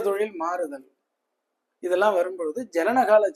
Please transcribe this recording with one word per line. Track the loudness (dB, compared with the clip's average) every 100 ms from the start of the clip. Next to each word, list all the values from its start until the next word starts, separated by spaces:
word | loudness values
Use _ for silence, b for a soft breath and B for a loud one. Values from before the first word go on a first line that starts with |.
| 2
தொழில் | -2 -4 -4
மாறுதல், | -6 -4 -6 -10 -18 _ _ _ _ _ _ _ _ _
இதெல்லாம் | -2 2 2 2
வரும்பொழுது | -2 -4 -6 -6 -4 -2
ஜனனகால | 0 2 4 4 4